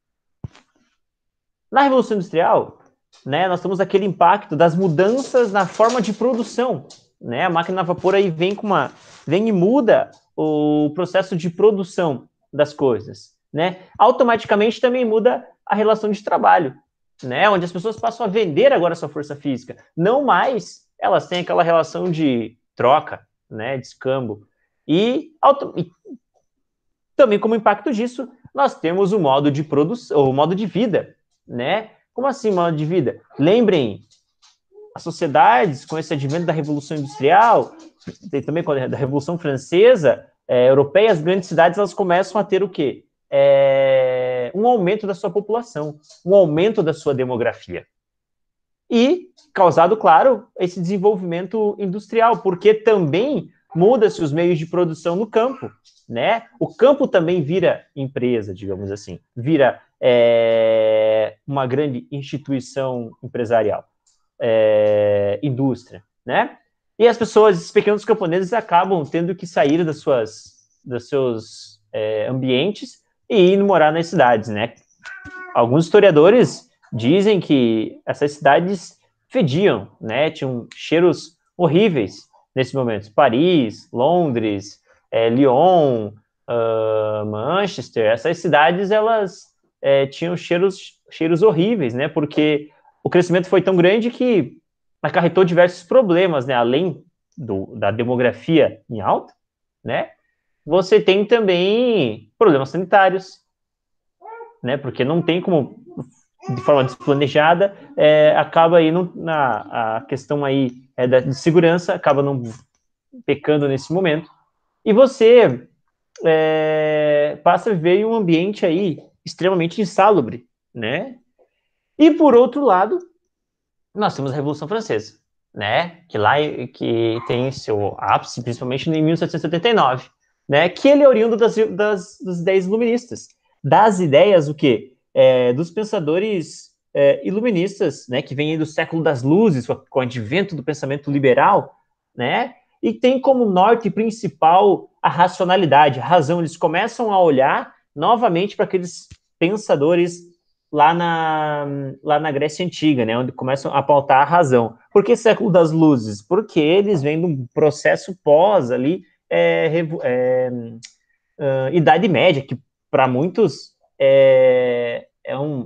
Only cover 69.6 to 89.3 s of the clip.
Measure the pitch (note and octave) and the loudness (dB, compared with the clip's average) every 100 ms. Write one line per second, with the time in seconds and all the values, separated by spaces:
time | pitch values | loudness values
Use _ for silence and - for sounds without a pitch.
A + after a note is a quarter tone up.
69.6 | D3 D#3+ E3+ D3 - C3 A2 - - _ | 0 0 -2 -4 -2 -2 -2 -8 -20 _
70.6 | _ _ - B2 - C#3 C3 A2+ G#2 - | _ _ -12 -12 -6 -4 -2 -4 -10 -20
71.6 | - _ _ A2+ G#2+ G#2+ A2 C3 C3 B2+ | -20 _ _ -8 -6 -4 -4 -4 -2 0
72.6 | F3 G#3 B3+ - _ _ - A#3 F3+ G3 | -2 -6 -14 -20 _ _ -2 4 4 4
73.6 | G3+ F3+ D3+ D#3+ E3 E3 B2 A2+ A2 G#2 | 2 4 4 2 -2 2 2 2 -2 -6
74.6 | A2+ - _ _ - - - - - - | -6 -8 _ _ -20 -20 -20 -20 -6 -2
75.6 | A#2+ C#3 E3 G#3 G3+ D3+ E3 B3 D#3+ - | 2 2 2 4 6 6 6 6 2 -2
76.6 | - _ _ A2+ A#2 F3+ G3 G3+ - C#3 | -18 _ _ -4 0 2 2 0 0 0
77.6 | A#2+ A2 A2 - - B2 D3 D3 C#3 D3+ | 2 0 -4 -8 -10 -4 -6 0 2 2
78.6 | F3 G3 - _ _ _ _ - E3 D3 | 2 -6 -10 _ _ _ _ -2 -2 0
79.6 | G3 A#2 G2+ _ A2+ A#2 D#3+ D#3 C3+ B2 | 0 0 -4 _ -8 -4 -4 -4 -8 -8
80.6 | G#2+ - - D#3+ F3+ D3+ - _ _ - | -10 -16 -4 0 2 0 -6 _ _ -4
81.6 | E3+ E3 A3 D3+ F#2+ - - _ _ C3 | 0 2 0 0 -4 -8 -20 _ _ -6
82.6 | C3 C3+ B2 G#2+ G2+ - C#3 A#2 F3 E3+ | -4 -4 -4 -6 -4 0 2 2 2 2
83.6 | A2+ - - A#2 C#3 F3+ E3 A#2 A2 G2+ | 0 -6 -12 -4 0 0 0 -2 -2 -4
84.6 | G2+ - _ _ _ A2+ A#2 A#2+ C#3+ B2 | -8 -18 _ _ _ -2 0 2 2 4
85.6 | F3+ F3+ C#3+ A#2+ G#2 G#2 _ _ - A#2+ | 4 4 2 -2 -6 -12 _ _ -8 -4
86.6 | A2+ A2 A2 A2 G#2+ G#2+ G#2 G#2+ B2 F3+ | -2 -2 -2 -2 -2 -4 -6 -6 -4 -4
87.6 | G3+ G3 A#2+ B2+ G#2+ A#2 D#3+ E3+ F3+ D3 | -4 -8 -8 -2 0 0 -2 -4 0 2
88.6 | D#3+ F3+ G3 G#3+ G#3+ A3+ F#3+ | 2 0 -2 0 0 -2 -4